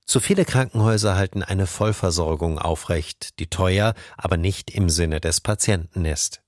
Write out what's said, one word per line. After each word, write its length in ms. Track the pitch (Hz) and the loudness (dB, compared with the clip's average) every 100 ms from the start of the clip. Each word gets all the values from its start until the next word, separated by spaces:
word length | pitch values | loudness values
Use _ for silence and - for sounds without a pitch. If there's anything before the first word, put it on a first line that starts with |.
| - | -2
zu 140 | 131 | 0
viele 240 | - 196 | 2 2
Krankenhäuser 720 | 175 127 127 113 107 110 104 95 | 4 2 2 2 4 4 2 2
halten 280 | 95 98 | 0 -2
eine 220 | 95 98 95 | -2 0 -2
Vollversorgung 920 | - 107 104 92 82 80 78 82 76 | 0 -2 0 0 0 0 0 -2 -2
aufrecht, 800 | 82 78 - 85 80 - - - | -2 -4 -2 -2 -4 -10 -14 -10
die 80 | 82 | -8
teuer, 460 | - 92 95 107 110 - - | 0 2 4 2 0 -10 -6
aber 180 | 90 87 | -2 0
nicht 340 | 87 95 - | 0 -4 -6
im 200 | - 92 | 0 0
Sinne 320 | 78 82 78 | 2 0 0
des 180 | 80 73 | -2 -2
Patienten 640 | - 107 - 98 82 - | -2 -2 0 0 -2 -4
ist. 380 | 80 76 - - | -2 -2 -4 -8